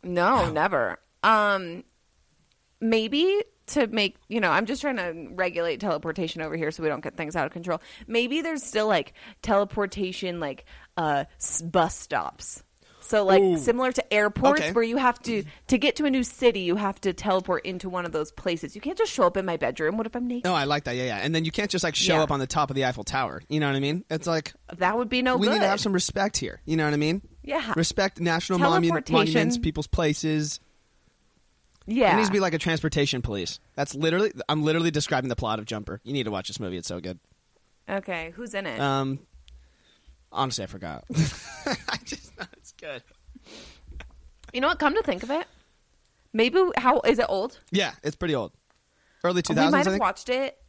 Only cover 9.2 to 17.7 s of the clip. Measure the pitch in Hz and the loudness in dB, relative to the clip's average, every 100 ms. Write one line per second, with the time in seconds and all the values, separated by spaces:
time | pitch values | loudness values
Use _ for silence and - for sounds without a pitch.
9.2 | - - - 202 202 - 202 208 185 185 | -20 -14 0 2 2 -2 -4 -4 -6 -4
10.2 | 185 175 151 135 - - - - 156 143 | -6 -6 -6 -8 -16 -20 -12 -4 0 0
11.2 | 143 - - - 165 180 165 - - 139 | -2 -6 -4 -4 0 2 2 0 -4 -4
12.2 | 73 - - - _ _ _ - - 214 | -4 -8 -12 -12 _ _ _ -16 -2 0
13.2 | 196 190 196 170 139 240 254 254 - 208 | 6 6 6 4 2 2 2 0 0 2
14.2 | 208 208 269 294 156 196 226 240 254 240 | 2 4 4 4 2 0 0 2 2 0
15.2 | - 226 151 - - 254 277 - 302 262 | -4 -4 -4 -14 0 4 4 2 2 2
16.2 | 240 - 247 202 180 185 202 196 202 185 | 0 4 4 4 0 0 0 -2 -4 -2
17.2 | 208 190 185 180 - | 0 0 0 -4 -2